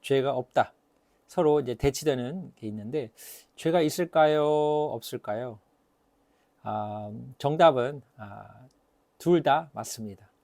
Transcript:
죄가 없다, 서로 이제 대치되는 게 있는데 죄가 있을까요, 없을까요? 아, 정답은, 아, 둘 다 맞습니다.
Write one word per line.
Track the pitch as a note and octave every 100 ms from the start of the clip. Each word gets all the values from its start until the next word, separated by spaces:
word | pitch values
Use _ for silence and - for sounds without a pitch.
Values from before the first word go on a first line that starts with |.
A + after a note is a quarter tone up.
죄가 | - C#3 C3
없다, | B2+ B2 - A2 _ _ _ _ _ _
서로 | - D#3 D3+
이제 | B2+
대치되는 | A#2 C#3 C3+ D3+ C3 B2 F3+ D#3 -
게 | A2
있는데 | G#2 G#2+ D3+ A#2 _ - - _ _
죄가 | E3 E3+
있을까요, | D#3 D3 F3 D#3+ D#3 D3+
없을까요? | D3+ D3+ D3+ D3+ D3+ A#2 - B2 - G#2+ B2 G#2+ _ _ _ _ _ _ _ _ _ _
아, | - G#2+ G#2 G#2 G#2 A2 B2 C3
정답은, | C#3+ D#3 E3+ C3 A#2+ C#3+ - _
아, | G#2+ G2+ G#2+ G#2+ B2+ _ _ _ _ _
둘 | E3+ F3
다 | D3+ C#3+ D#3+
맞습니다. | - A2+ - G#2+ G2 G#2 _